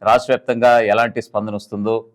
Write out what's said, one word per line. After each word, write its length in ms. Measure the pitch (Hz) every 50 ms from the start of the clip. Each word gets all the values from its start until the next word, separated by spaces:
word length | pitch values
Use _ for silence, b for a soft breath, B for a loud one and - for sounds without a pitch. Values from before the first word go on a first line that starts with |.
రాష్ట్ర 320 | 98 107 117 127 - - 131
వ్యాప్తంగా 460 | 123 - - 120 117 123 123 120 120
ఎలాంటి 420 | 113 101 104 113 117 117 - 120
స్పందన 340 | - - - 104 107 107 104
వస్తుందో 500 | 101 - - 110 101 104 110 113 113 110 _